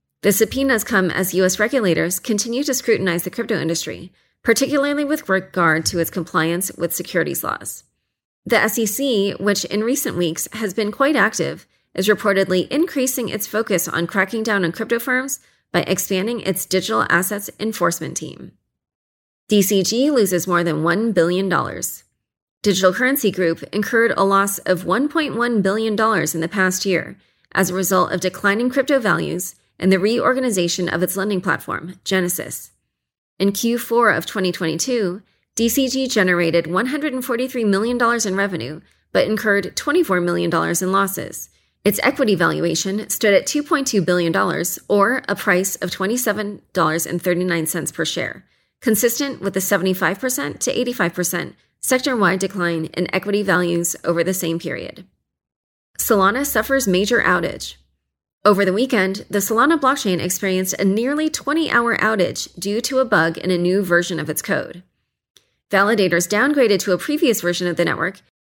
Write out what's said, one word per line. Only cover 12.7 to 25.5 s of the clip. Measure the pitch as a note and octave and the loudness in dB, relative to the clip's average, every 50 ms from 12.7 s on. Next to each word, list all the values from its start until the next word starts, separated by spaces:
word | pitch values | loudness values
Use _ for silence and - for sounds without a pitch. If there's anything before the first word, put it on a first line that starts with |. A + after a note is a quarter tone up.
| - D4 E4+ F#4 - C#4+ B3+ B3+ - - A#3 - | 0 0 0 0 0 -2 -2 0 -2 -4 -4 -4
its | - G#3 - - | -6 -6 -8 -4
focus | - G#3+ A#3 - G3+ F3+ - - | -4 -4 -2 0 0 -2 -2 -2
on | - E3 E3+ E3 | -2 -2 -2 -2
cracking | - G3+ F#3+ F#3+ - A3 A3 | 0 -2 -2 0 -2 -4 -2
down | A#3 G#3 G3 F3+ | 0 0 0 0
on | E3 | 0
crypto | E3+ - A3+ A3+ A#3 A#3 | -2 -4 -4 -2 -2 -4
firms | - C4+ B3+ B3+ C4 C#4 - - _ _ _ _ _ _ | -2 -2 -2 -2 -2 -4 -8 -10 _ _ _ _ _ _
by | - F3 | -2 -2
expanding | - - F#3 F3+ - - G3 F#3 F#3+ A3+ B3 A3 | 0 0 -2 -2 -2 -2 -2 -2 -2 -2 -4 -4
its | - F#3+ F3+ - - | -2 -4 -4 -4 -4
digital | - F#3 F#3 F#3 G3+ A3 A3 - - | -2 -2 -2 0 0 0 0 0 2
assets | - E3+ F3+ F#3 G#3 G3+ G#3 - - - | 2 2 2 0 -4 -6 -8 -10 -10 -8
enforcement | G#3+ A3 G#3+ - F3 F3 E3 - D3 C3+ C3+ - | -6 -6 -4 0 -2 -2 -2 -2 -8 -8 -8 -8
team. | - C3+ - - - - _ _ _ _ _ _ _ _ _ _ _ _ _ _ _ _ _ _ _ - | -10 -10 -14 -16 -18 -20 _ _ _ _ _ _ _ _ _ _ _ _ _ _ _ _ _ _ _ 2
D | G#3 G#3 | 4 4
C | F#3+ G3 G#3+ G3 F3+ | 4 4 4 2 2
G | - G#3+ A#3+ C4+ D4+ | 2 2 2 2 4
loses | D4 B3 G3+ F3+ F3+ F3 E3+ F#3 | 4 4 2 4 2 0 0 2
more | F3 F3 E3+ | 0 2 2
than | E3+ D3+ D3+ D#3 | 2 0 0 0
one | E3+ E3+ G3+ A3+ A#3 | 0 2 2 0 0
billion | F#3+ F#3 E3 F3 F3+ F#3 G3 F#3+ | 2 2 2 4 2 0 0 0
dollars. | F3 D3 A#2 - - - - - - - _ _ _ _ _ _ _ _ _ _ _ _ - | 0 0 -2 -2 -6 -8 -8 -8 -10 -10 _ _ _ _ _ _ _ _ _ _ _ _ 0
Digital | G#3 F#3 F#3+ F#3+ F#3 F#3 | 0 0 4 4 2 2
Currency | A3+ B3 B3+ C4+ C4+ - G3+ | 4 0 0 0 2 0 0
Group | G3 F#3 F3+ E3 E3+ - - - | 0 2 0 0 0 -2 -6 -8
incurred | - G#3+ G3+ - - A3+ A#3 A#3 - - | -4 -4 -2 0 2 2 2 2 4 2
a | G3 | 2
loss | G3 G3 G3 G3 G3 G3+ - | 4 4 2 2 2 -2 -6
of | - - F#3 F3 F#3 | -2 -2 -2 0 0
one | E3 F#3 A#3 C#4+ D4 | -2 0 0 0 0
point | - E4 D4+ C#4 - | 0 0 -2 -2 -2
one | A3+ A#3 A#3+ | -2 -2 0